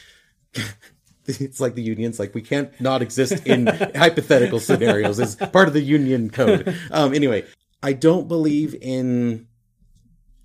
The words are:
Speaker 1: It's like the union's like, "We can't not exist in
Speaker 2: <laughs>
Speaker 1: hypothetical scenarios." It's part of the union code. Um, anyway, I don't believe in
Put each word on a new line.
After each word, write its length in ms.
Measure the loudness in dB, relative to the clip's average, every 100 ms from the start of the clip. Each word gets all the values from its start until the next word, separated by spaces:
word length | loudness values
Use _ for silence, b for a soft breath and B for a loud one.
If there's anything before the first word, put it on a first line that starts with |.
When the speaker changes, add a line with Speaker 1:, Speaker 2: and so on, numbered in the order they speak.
| b b b b _ -10 -10 -12 _ _ _ _ -10
Speaker 1:
It's 300 | -8 -8 -4
like 160 | -6 -4
the 60 |
union's 360 | -6 -4 -6 -6
like, 140 | -8
"We 80 | -8
can't 300 | -4 -4 -4 -4
not 220 | -2 -2
exist 440 | -2 -2 0 0 0
in 220 | 2 2
Speaker 2:
<laughs> 280 | 0 -2 2
Speaker 1:
hypothetical 680 | 2 2 4 4 4 -2
scenarios." 580 | 0 0 2 2 0 -2
It's 160 | -4 -4
part 320 | 0 4 4
of 60 |
the 80 | 2
union 480 | 2 2 2 0 -2
code. 440 | 0 2 2 0 -8 -4
Um, 240 | 0 2
anyway, 300 | 2 2 0 -4 B _ -8
I 80 | -4
don't 380 | 2 4 2 0
believe 440 | -2 0 0 -4 -8
in 680 | -6 -4 -2 0 -2 -4 -10 _ _ _ _ _ _ _ _ _